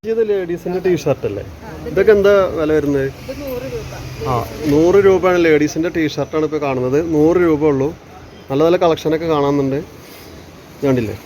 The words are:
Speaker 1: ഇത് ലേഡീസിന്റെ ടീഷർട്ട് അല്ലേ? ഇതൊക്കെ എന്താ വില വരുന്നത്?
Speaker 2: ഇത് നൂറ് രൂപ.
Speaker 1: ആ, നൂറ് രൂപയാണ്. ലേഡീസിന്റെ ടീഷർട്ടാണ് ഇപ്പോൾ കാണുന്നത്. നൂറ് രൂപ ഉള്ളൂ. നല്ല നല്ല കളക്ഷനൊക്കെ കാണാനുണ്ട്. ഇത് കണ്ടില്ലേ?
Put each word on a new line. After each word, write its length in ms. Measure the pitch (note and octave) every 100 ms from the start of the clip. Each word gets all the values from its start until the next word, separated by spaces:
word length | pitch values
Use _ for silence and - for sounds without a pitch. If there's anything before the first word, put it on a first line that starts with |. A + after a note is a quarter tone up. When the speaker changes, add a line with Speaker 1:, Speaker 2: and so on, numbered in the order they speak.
| G#3+
Speaker 1:
ഇത് 100 | A3+ A3
ലേഡീസിന്റെ 480 | G3+ F3 E3+ F3+ F3+
ടീഷർട്ട് 400 | F3 F3 D#3 B2+ A#2
അല്ലേ? 140 | G2+ - - - - A#3+
ഇതൊക്കെ 240 | - G3 G#3
എന്താ 160 | G3 G3+ F#3 D#3+
വില 100 | D3+ D#3
വരുന്നത്? 280 | C#3+ C#3
Speaker 2:
ഇത് 280 | C3+ C3+ - C4+
നൂറ് 240 | C#4+ B3 C4
രൂപ. 180 | A4+ G#4+ - - - D3
Speaker 1:
ആ, 20 | B2 A2+ - D3+
നൂറ് 260 | C#3+ E3+ G3 G3
രൂപയാണ്. 340 | F#3 F#3 F3+ E3
ലേഡീസിന്റെ 440 | D3+ D3 D#3+ E3+ E3
ടീഷർട്ടാണ് 480 | D#3 - C#3 D#3 D#3
ഇപ്പോൾ 120 | D3+
കാണുന്നത്. 340 | C#3+ C3 B2+ C#3 E3+
നൂറ് 240 | D3+ D#3 F3+ F3
രൂപ 160 | D3+ D#3
ഉള്ളൂ. 160 | C#3 C#3 E3+ - - - - -
നല്ല 100 | C3+ D#3+
നല്ല 120 | F3+
കളക്ഷനൊക്കെ 440 | F3 D#3 D#3+ D#3+ E3
കാണാനുണ്ട്. 440 | D3+ C#3+ C#3+ C3+ C#3
ഇത് 1080 | - - - - - - - - - - C#3
കണ്ടില്ലേ? 280 | B2+ G#2+ G2+